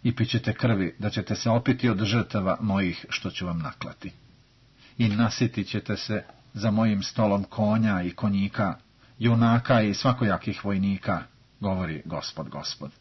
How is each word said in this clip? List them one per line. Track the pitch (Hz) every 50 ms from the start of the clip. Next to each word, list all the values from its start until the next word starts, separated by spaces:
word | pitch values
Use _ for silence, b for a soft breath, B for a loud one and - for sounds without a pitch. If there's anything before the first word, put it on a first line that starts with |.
| -
i | 123 117
pićete | - 117 117 - 120 117 - 110
krvi, | - - 123 113 98 95 85 - -
da | 104 107
ćete | - - 92 - 107
se | 95 - -
opiti | 113 117 120 - 127 - - 123
od | 110 95 110
žrtava | 101 107 120 107 - - 104 95 95 92 -
mojih | 110 107 98 98 95 90 85 - - -
što | - - - 95
ću | 85 - 92
vam | 90 85 85
naklati. | 80 71 - - - - - _ - 147 - - - - - _ _ _ _ _ _ _ B B B B B B
I | 120 110
nasitit | 101 107 117 110 - - 127 117 - - 98 -
ćete | - 107 - - 107 -
se | - - 110 104 - - - - _ - _
za | - 101 110
mojim | 104 107 113 110 107 98 95
stolom | - - - 113 104 101 101 98
konja | - - - 107 104 107 110 110 110 101 92
i | 90 90
konjika, | 85 - - 104 98 98 98 101 - - 107 95 - - _ _ _ b b b b b
junaka | 113 120 117 113 117 117 117 117 120 - 131 113
i | 107 104 98
svakojakih | - - 135 123 - 120 104 95 85 - - 98 - -
vojnika", | 101 101 95 95 98 98 95 - - 98 80 - - _ _ _ _ _ _
govori | - 101 95 92 92 82 80 73 -
Gospod, | 80 82 73 - - - - 73 65
Gospod. | - 71 71 - - - 73 69 - _